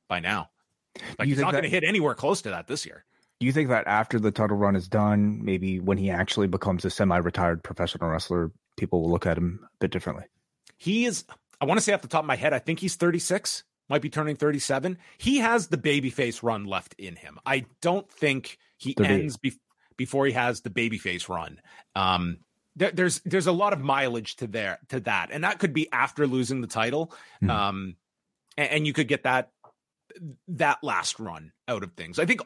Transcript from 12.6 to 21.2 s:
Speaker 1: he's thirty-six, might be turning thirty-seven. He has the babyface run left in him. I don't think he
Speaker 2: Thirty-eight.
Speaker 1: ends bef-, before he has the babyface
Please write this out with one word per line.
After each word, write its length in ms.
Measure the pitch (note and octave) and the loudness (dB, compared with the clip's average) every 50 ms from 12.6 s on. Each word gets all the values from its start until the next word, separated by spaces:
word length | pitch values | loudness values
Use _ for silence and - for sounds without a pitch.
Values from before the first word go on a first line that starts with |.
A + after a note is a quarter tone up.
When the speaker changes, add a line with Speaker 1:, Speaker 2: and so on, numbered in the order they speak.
| - D#3+ E3 - | 0 -2 -4 -2
Speaker 1:
he's 160 | F#3+ F3+ - | -2 -4 -2
thirty-six, 680 | - E3+ F3 E3 F3 - - F3+ G#3 - - - - - _ _ _ _ - | 2 2 2 2 2 0 0 -2 -2 -2 -4 -6 -6 -10 _ _ _ _ 0
might 120 | C3+ D3 | 0 0
be 80 | - - | 0 0
turning 260 | - D3+ D3+ D3+ D3 | -4 -2 -2 -2 -2
thirty-seven. 640 | - D3 D3 D3 C#3 - - C#3 C3+ C3+ F#3 F#3 - - - - - | 0 2 2 2 0 0 0 0 0 0 -2 -6 -6 -12 -20 -16 -4
He 200 | - C#3 - C#4 | 0 2 2 4
has 300 | A3+ A3+ A#3 A#3 E3 - | 4 4 2 2 2 0
the 100 | - C3+ | -4 0
babyface 640 | A2+ D3+ C#3+ C#3+ C3 C3 - - C3 A#2+ A2+ - A#2 | 2 2 2 2 2 0 0 0 -2 -2 -2 -2 -2
run 220 | A#2 A2+ G#2 G2+ | -2 -2 -2 -4
left 300 | G2 G2 F2+ - - - - | -4 -4 -4 -6 -6 -18 -14
in 180 | G2 F#2 E2+ | -14 -14 -14
him. 240 | - - D2 D2+ - - | -14 -18 -20 -20 -10 -4
I 200 | B2+ C3+ C3+ B2+ - _ - | 0 0 0 -2 -4 _ -2
don't 280 | - E3+ F3+ G3+ F#3+ _ | 0 0 0 0 -2 _
think 460 | - - D#3 C#3+ C3+ C3 - - - _ _ _ _ _ | -6 -2 0 0 0 0 -4 -10 -18 _ _ _ _ _
he 160 | - C3+ C#3 | -8 -6 0
Speaker 2:
Thirty-eight. 280 | - G#2 G2 G2+ F#2+ | 2 4 4 4 2
Speaker 1:
ends 160 | E2 D#2 A#2 - | 2 -2 -6 -4
bef-, 220 | - C3 - _ _ _ _ _ _ _ _ - | -6 -6 -6 _ _ _ _ _ _ _ _ -8
before 300 | B2 - - C#3 C#3 C#3 | -6 -2 0 2 2 2
he 60 | A#2 | 2
has 280 | B2 A#2+ B2 A#2 - | 2 0 0 0 -2
the 80 | - A#2 | -6 -6
babyface 580 | F2+ A#2+ A#2 A#2 A2 G2+ - F#2+ F2+ F2 | -2 0 0 0 -2 -2 -4 -4 -4 -4